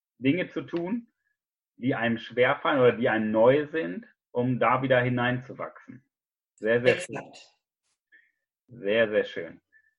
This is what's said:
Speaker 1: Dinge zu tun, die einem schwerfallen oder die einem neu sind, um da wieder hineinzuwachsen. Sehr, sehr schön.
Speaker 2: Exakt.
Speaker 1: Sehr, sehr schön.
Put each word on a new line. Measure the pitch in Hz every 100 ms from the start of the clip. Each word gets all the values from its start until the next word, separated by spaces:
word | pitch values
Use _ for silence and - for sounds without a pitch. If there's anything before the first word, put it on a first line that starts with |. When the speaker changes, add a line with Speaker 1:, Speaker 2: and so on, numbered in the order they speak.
| _ -
Speaker 1:
Dinge | 127 170 175
zu | 165
tun, | 135 170 175 233 - _ _ _ _ _ _ -
die | 123
einem | 120 117 113
schwerfallen | - 117 127 139 165 143
oder | 123
die | 107 123
einem | 110 110
neu | 110 120 143 147
sind, | 156 165 180 - _ _
um | 123 127 120
da | 117 131
wieder | 135 127
hineinzuwachsen. | 123 123 123 127 - 95 85 - - - _ _ _ _ _ _
Sehr, | 107 120
sehr | 123 113
schön. | - 143
Speaker 2:
Exakt. | - - - _ _ _ _ _ _ _ _ _ _ _ _
Speaker 1:
Sehr, | 95 98 110 110
sehr | 104
schön. | - 98 82 85 _ _ _